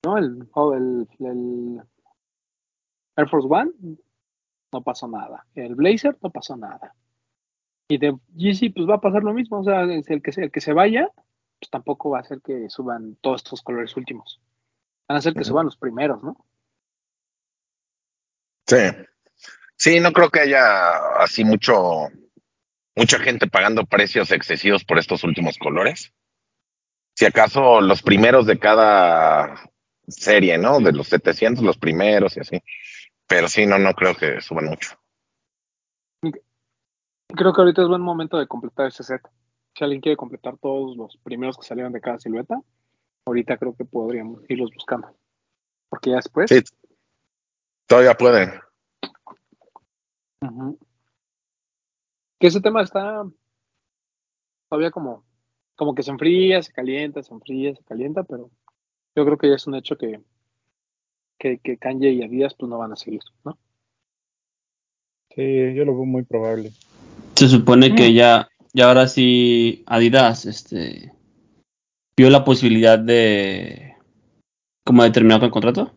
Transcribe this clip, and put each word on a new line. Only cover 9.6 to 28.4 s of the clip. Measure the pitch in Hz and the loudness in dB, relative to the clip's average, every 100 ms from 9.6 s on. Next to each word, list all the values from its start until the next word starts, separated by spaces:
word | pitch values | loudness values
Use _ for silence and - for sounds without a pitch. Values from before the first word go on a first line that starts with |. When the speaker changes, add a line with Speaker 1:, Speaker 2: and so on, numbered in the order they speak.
Speaker 1:
sea, | 196 190 | -4 -2
es | 180 165 143 | -2 -6 -6
el | 151 | -8
que | - | -8
se, | - | -10
el | 156 | -10
que | - | -8
se | - | -4
vaya, | 151 202 226 370 _ _ _ _ _ | 0 2 0 -4 _ _ _ _ _
pues | - | -16
tampoco | 135 139 139 151 | -14 -10 -8 -6
va | 131 | -8
a | |
hacer | 123 135 | -10 -18
que | - 127 110 | -12 -12 -12
suban | - 127 117 110 107 | -12 -12 -12 -14 -8
todos | 135 127 | -6 -6
estos | - 127 | -10 -18
colores | - 120 117 - | -12 -10 -10 -12
últimos. | 127 117 - - _ _ _ _ _ _ _ | -14 -18 -20 -20 _ _ _ _ _ _ _
Van | 143 | -4
a | |
hacer | 160 | -4
que | 160 | -6
Speaker 2:
Ujú. | 113 | -4
Speaker 1:
suban | 143 160 | -4 -4
los | - | -8
primeros, | 131 117 147 113 | -12 -6 -6 -6
¿no? | 135 - _ _ _ _ _ _ _ _ _ _ _ _ _ _ _ _ _ _ _ _ _ _ - | -12 -18 _ _ _ _ _ _ _ _ _ _ _ _ _ _ _ _ _ _ _ _ _ _ 2
Speaker 2:
Sí. | 123 95 - - _ _ _ - - _ _ | 2 2 -4 -20 _ _ _ -20 -20 _ _
Sí, | - 170 | 2 2
no | 175 | 2
creo | 165 165 | 2 2
que | 156 | 2
haya | 147 139 120 98 87 82 76 65 | 2 4 2 2 0 0 -4 -2
así | 87 - 110 | -2 0 0
mucho, | 107 - 110 87 82 73 - _ _ _ _ _ _ _ - | 0 2 2 2 -4 -8 -12 _ _ _ _ _ _ _ -2
mucha | 120 123 | 0 0
gente | 131 120 - | 0 -2 -2
pagando | 95 101 113 98 | 0 0 -2 -2
precios | 101 101 113 95 | -2 0 -2 -2
excesivos | 90 - 82 98 98 | -4 -4 -4 0 -2
por | - 82 | 0 -2
estos | - 85 | -2 -6
últimos | 85 73 82 - | -4 -4 -6 -6
colores. | 73 78 107 180 - _ _ _ _ _ _ _ _ _ _ - | -6 -4 -4 -6 -18 _ _ _ _ _ _ _ _ _ _ 0
Si | 107 | 2
acaso | - 110 139 131 113 | 4 2 4 4 6
los | 95 98 | 4 2
primeros | - 101 113 127 | 2 4 6 4